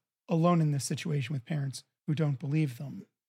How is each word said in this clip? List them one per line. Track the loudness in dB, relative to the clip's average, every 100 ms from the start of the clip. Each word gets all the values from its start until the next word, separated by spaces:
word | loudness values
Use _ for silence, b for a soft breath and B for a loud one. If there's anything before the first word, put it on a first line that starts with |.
| _ _ -2
alone | 2 4 6
in | 4
this | 2 -2
situation | -4 -2 -2 -2
with | -6 -4
parents | -4 -4 -6 -14 _ -4
who | 0
don't | 0 0
believe | -2 0 0 -2
them. | -10 -12 -16 _